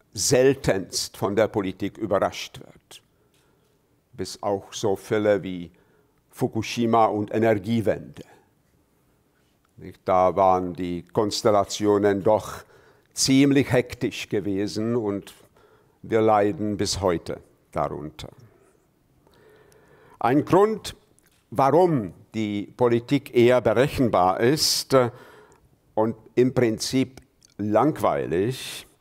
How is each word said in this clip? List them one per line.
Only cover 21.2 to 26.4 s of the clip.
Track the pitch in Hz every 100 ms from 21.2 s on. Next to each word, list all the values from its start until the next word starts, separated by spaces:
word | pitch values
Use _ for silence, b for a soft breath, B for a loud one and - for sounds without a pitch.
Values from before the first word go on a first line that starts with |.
| _ _ _
warum | 120 139 147 185 147 95 76 -
die | 113 107 101 98 -
Politik | 123 117 117 143 - 123
eher | 117 123
berechenbar | 113 107 143 - 123 95 90 -
ist, | 117 151 - - -
äh, | 135 120 B B B B B _ _ _
und | - 110 107 -
im | -